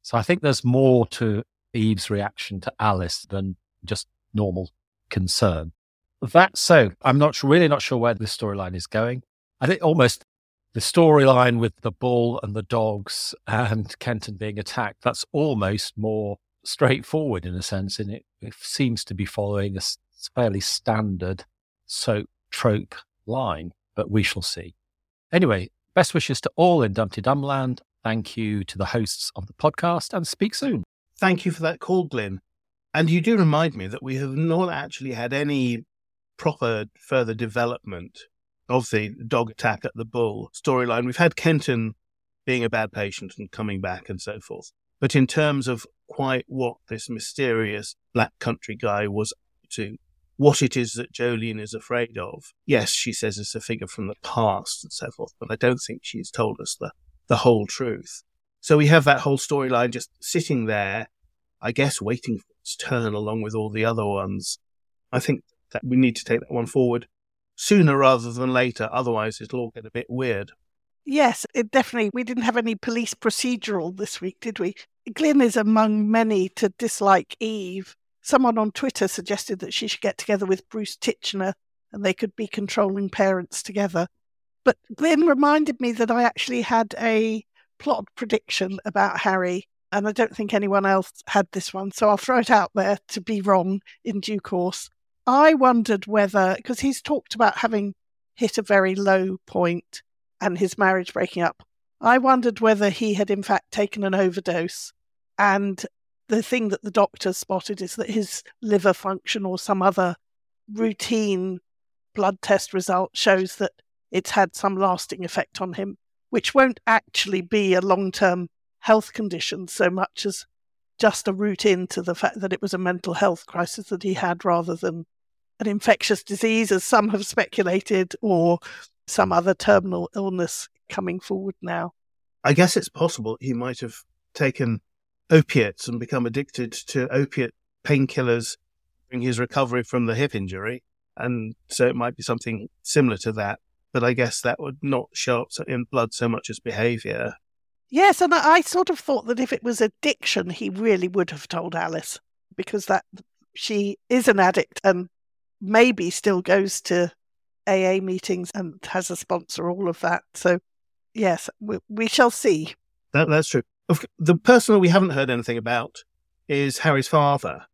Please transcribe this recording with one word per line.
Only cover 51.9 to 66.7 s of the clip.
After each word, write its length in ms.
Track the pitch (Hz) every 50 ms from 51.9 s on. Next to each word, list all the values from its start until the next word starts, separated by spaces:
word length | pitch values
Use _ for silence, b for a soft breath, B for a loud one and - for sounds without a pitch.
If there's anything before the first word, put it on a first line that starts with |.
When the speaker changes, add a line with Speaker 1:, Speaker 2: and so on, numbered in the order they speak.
| 123 120 120 117 117 107
Speaker 2:
of, 340 | 90 - - - - - _ _ _
yes, 240 | - 143 120 107 -
she 240 | - - - 123 110
says 240 | - - 110 101 104
it's 160 | 107 - -
a 60 | 113
figure 260 | - - 117 110 -
from 200 | 101 - - 107
the 100 | 95 104 _ _
past 600 | - - - 113 107 98 95 - - - - -
and 80 | - -
so 180 | - - -
forth, 220 | - _ - - _ _
but 100 | - -
I 60 | 110
don't 220 | 110 - 123 123 127
think 220 | - - 113 - _
she's 280 | - - 110 - -
told 300 | - - 117 110 110 -
us 160 | - - - -
the, 140 | - - - _ _ _ _ _ _
the 100 | _ 127
whole 300 | 117 - 127 120 110 104
truth. 560 | 101 - - 135 120 107 - - - - - _ _ _ _ _ _ _ _
So 160 | _ - 160
we 120 | 151 151 143
have 160 | 160 165 139
that 160 | 143 139 123
whole 180 | - 147 139 131
storyline 540 | - - 147 139 135 127 127 120 123 123 117
just 180 | 120 - - _ _
sitting 460 | - - - 180 160 - 151 127 113
there, 420 | 110 110 104 101 98 98 110 110 - _ _ _ _ _ _ _ _ _ _ -
I 100 | 107 120
guess, 300 | - 135 139 - - 98
waiting 340 | 104 120 123 - - 113
for 80 | 95 _ _ _ _
its 160 | _ - -
turn 380 | - - - 131 120 113 110 104
along 260 | 104 107 104 110 113
with 140 | 107 107 107
all 160 | 113 107 107
the 160 | 104 110 110
other 180 | 113 117 110 107
ones. 540 | 104 101 98 98 95 98 98 95 - - - _ _ _ _ _ _ _ _ _ _
I 100 | - 123
think 220 | - - 143 - _ _ _ _ _ _ _
that 100 | 117 -
we 140 | 131 127
need 200 | 127 131 123 113
to 80 | - -
take 160 | - 117 117
that 120 | - _ -
one 140 | 123 117
forward 420 | 117